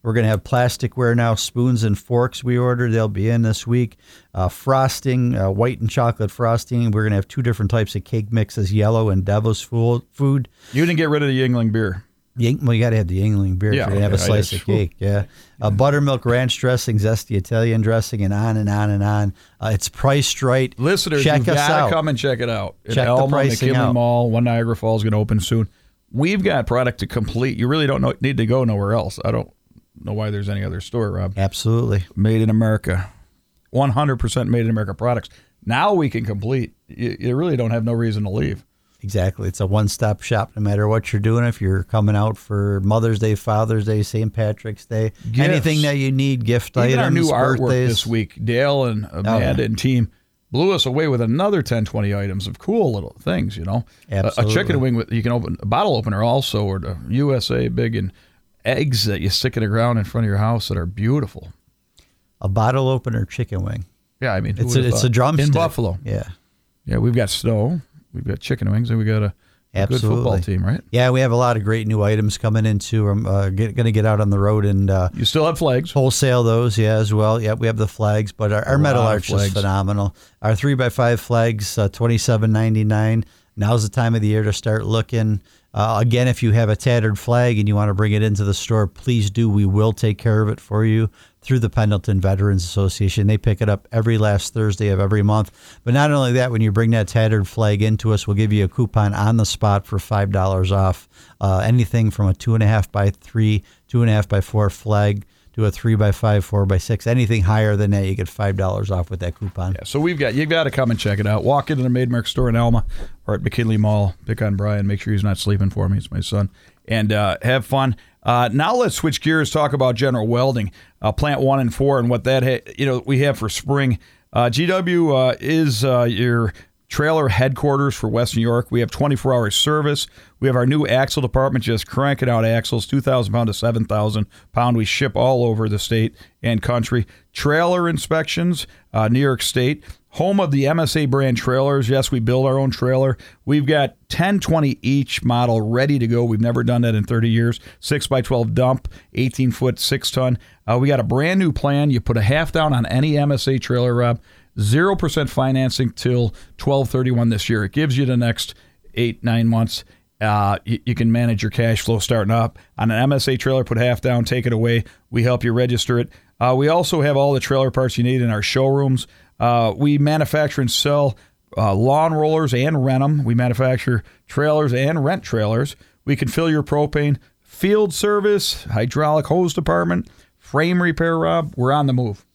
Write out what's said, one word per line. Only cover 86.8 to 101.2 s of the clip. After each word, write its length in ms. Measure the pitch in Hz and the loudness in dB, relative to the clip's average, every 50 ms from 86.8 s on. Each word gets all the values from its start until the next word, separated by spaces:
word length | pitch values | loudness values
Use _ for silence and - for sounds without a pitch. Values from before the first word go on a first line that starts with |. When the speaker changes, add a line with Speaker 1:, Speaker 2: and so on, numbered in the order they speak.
| - 135 120 120 107 110 104 - | 0 0 2 2 2 0 -2 -2
Speaker 1:
flag 400 | - 127 120 123 123 123 117 104 | -2 0 0 2 2 2 2 2
and 100 | 104 104 | 2 2
you 60 | 104 | 2
wanna 200 | 101 104 104 98 | 2 2 0 0
bring 180 | 95 107 104 | 0 0 2
it 100 | 104 107 | 2 2
into 220 | 107 110 104 98 104 | 2 2 0 0 0
the 100 | 101 95 | 0 -2
store, 320 | - - - 113 110 104 | -2 -2 -2 0 0 0
please 440 | 92 _ - - 127 123 113 104 101 | 0 _ -6 -4 0 0 0 0 0
do. 200 | 101 117 117 110 | 0 0 0 2
We 160 | 101 104 104 | 4 4 2
will 260 | 95 95 104 107 113 | 4 4 4 2 2
take 240 | 104 - - 107 101 | 0 0 -2 -2 -2
care 240 | - - 117 107 107 | 0 0 0 2 2
of 60 | 110 104 | 2 0
it 120 | 107 - | -2 -6
for 240 | - - 104 107 110 | -8 -4 -2 0 2
you 260 | 110 110 113 110 104 _ - - _ _ _ | 2 2 2 0 -2 _ -12 -20 _ _ _
through 180 | - - 131 123 | -4 -2 0 0
the 100 | 113 107 | 0 0
Pendleton 500 | - 123 110 107 104 95 - - 101 95 | 0 0 2 2 0 0 0 0 0 2
Veterans 440 | 92 95 98 95 101 104 98 95 87 | 2 0 0 2 2 2 0 0 -2
Association. 600 | 85 - 101 98 95 - - 104 95 - 113 101 | -2 -2 0 0 0 0 0 -2 0 0 2 2
They 120 | 104 110 104 | 2 2 2
pick 220 | - 120 101 - | 2 0 0 2
it 60 | 113 104 | 0 -2
up 180 | 101 98 _ - | -2 -2 _ -4
every 260 | - 113 107 117 113 107 | -2 -2 0 2 2 2
last 340 | 107 104 101 95 - - | 2 2 2 0 -2 -4
Thursday 360 | - 113 110 107 98 - 110 101 | -4 -2 -2 -2 -2 0 0 0
of 120 | 98 95 | 0 0
every 220 | 98 95 107 104 | 0 0 2 2
month. 280 | 101 104 104 110 104 - _ _ - - - - _ | 2 2 2 2 0 -2 _ _ -20 -20 -20 -8 _
But 100 | 120 120 | 0 2
not 160 | 139 147 151 | 2 2 2
only 220 | 147 143 131 123 | 2 2 2 2
that, 180 | 120 127 123 127 | 2 0 0 0
when 100 | 120 110 | 0 0
you 120 | 113 110 | 0 2
bring 180 | 98 113 117 113 | 2 2 2 4
that 180 | 117 113 104 - | 2 2 0 0
tattered 380 | - 120 110 110 110 104 98 - | 0 2 2 4 2 2 0 -2
flag 320 | - 110 110 104 104 101 | -2 0 0 2 2 2
into 320 | 107 110 110 101 - 110 | 2 0 0 0 0 0
us, 140 | 107 101 - | 0 0 0
we'll 100 | - 101 | -2 0
give 160 | 98 110 107 | 0 2 2
you 120 | 104 104 98 | 2 2 2
a 40 | 90 | 0
coupon 460 | - - 123 98 - 110 104 101 101 | 0 -2 -2 0 2 0 0 2 0
on 220 | 95 101 110 113 | 0 2 2 2
the 100 | 113 104 | 2 2
spot 400 | - - - - 104 101 101 - | 0 -2 -2 0 2 2 0 -2
for 120 | - 107 95 | -4 -6 -6
five 320 | - - 113 101 101 98 | -4 -2 -2 0 0 0
dollars 420 | 98 98 92 95 95 92 92 90 | 0 0 0 0 0 0 0 2
off, 360 | 98 98 95 95 92 - - _ _ - | 2 2 2 2 0 -2 -8 _ _ -20